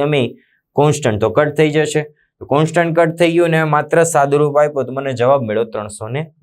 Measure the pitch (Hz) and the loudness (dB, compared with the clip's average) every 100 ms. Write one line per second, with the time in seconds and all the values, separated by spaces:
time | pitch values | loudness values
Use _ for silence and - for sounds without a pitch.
0 | 147 143 117 - _ _ _ - 147 147 | 0 0 -2 -6 _ _ _ 0 2 2
1 | 120 104 110 147 147 147 156 156 151 156 | -2 0 0 0 0 0 0 0 0 -2
2 | 151 _ _ _ - 143 160 170 170 160 | -6 _ _ _ -2 0 0 0 0 2
3 | 165 165 170 165 170 160 156 151 151 165 | 0 2 0 2 2 0 0 0 0 0
4 | 165 151 143 147 147 143 147 147 123 135 | 2 2 2 2 2 2 0 0 -6 -6
5 | 139 117 123 139 110 107 113 110 104 - | -6 0 2 2 0 -4 -4 -6 -10 -12
6 | 110 135 160 _ | -10 -8 -10 _